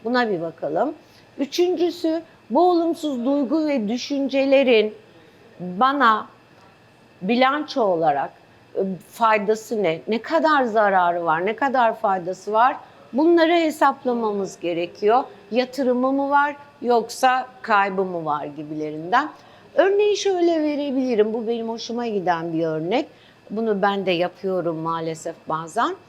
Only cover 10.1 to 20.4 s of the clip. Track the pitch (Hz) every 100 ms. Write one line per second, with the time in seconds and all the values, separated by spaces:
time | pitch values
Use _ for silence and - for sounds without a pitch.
10.1 | 220 220 320 311 294 254 214 208 190 175
11.1 | 175 170 156 185 220 277 254 226 220 214
12.1 | 190 175 185 - 214 247 294 - - -
13.1 | 226 320 339 320 339 330 - 285 269 247
14.1 | 240 220 208 190 - 165 170 175 - 208
15.1 | 240 - - - 220 247 - 254 247 262
16.1 | 277 277 285 285 285 - - 233 240 220
17.1 | - 262 254 254 - - 208 202 190 190
18.1 | 175 156 147 147 147 151 156 151 156 165
19.1 | 240 302 - - - - - 359 403 415
20.1 | 392 392 370